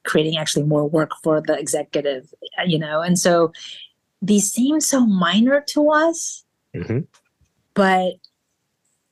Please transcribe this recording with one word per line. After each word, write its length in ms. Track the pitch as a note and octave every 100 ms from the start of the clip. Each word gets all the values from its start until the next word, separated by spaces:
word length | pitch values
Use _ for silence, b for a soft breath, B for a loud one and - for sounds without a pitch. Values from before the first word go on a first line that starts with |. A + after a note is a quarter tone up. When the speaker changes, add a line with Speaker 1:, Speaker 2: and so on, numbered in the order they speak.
Speaker 1:
creating 320 | - E3 D#3 D#3+
actually 300 | D#3 D#3 D3
more 200 | D3+ D3
work 220 | D#3+ D3+ -
for 180 | E3 D3+
the 160 | D#3 C#3+
executive, 760 | C#3+ D3+ D3 D3+ C#3+ C3 C3 - - - F3+
you 140 | D#3
know? 220 | D#3 D#3
And 180 | F3 F3
so 340 | F#3 E3+ E3 B B B B B _ -
these 300 | F#3 G#3 G3
seem 300 | - C4 D#4
so 240 | - C4+ A#3
minor 560 | F#3+ E3+ F#3+ B3 C#4+ C#4+
to 220 | D4 D4
us, 520 | D4+ E4 E4 - - _ _ _ -
Speaker 2:
Mm-hmm. 260 | E2+ A#2+ - _ _ _ _ _ _ -
Speaker 1:
but 380 | F#3+ F#3 F#3 F#3 _ _ _ _ _ _ _ _ _